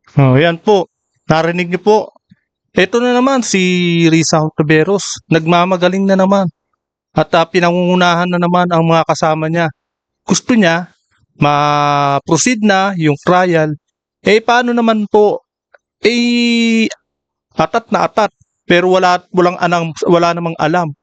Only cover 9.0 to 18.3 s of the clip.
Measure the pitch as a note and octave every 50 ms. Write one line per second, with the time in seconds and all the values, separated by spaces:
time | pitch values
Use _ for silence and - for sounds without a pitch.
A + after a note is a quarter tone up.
9 | D3+ - D#3 - F3+ D#3 D#3 D#3 D#3 D#3+ E3 E3+ E3 D#3 - _ _ _ _ _
10 | _ _ _ _ _ - G3 - - - B3+ A3 G3 E3 E3 F3 F3 - _ _
11 | _ _ _ _ _ _ _ - D3 D3 D3 C#3+ D3 D3 D3 D3 D3 D3 C#3+ C#3+
12 | C#3+ C#3+ C#3 C#3 - - E3 D3 - B3 B3+ G#3+ G#3 G#3 G3 F#3+ F#3+ G3 F#3+ F3
13 | D#3 D3+ C#3+ - - - F3+ F3+ F#3 F3+ E3 D#3+ D#3 D#3 D3 - _ _ _ _
14 | _ _ _ _ - - G#3 A3 A3 A#3+ A#3 B3 A#3+ A#3+ A#3+ A#3+ A#3 A3+ A3 G#3+
15 | G#3 - - G#3 G#3 G3+ - - - _ _ _ _ _ - _ _ _ _ _
16 | - G#3+ A#3+ A#3+ A#3+ A#3+ A#3+ A#3+ A#3+ A#3+ A#3 A#3 A#3 A3+ A3+ A3+ A3 - - -
17 | _ _ _ _ _ _ _ _ _ _ _ - D#3+ - - A3+ - _ G#3 E3+
18 | F3 D#3+ - A3+ G#3 G3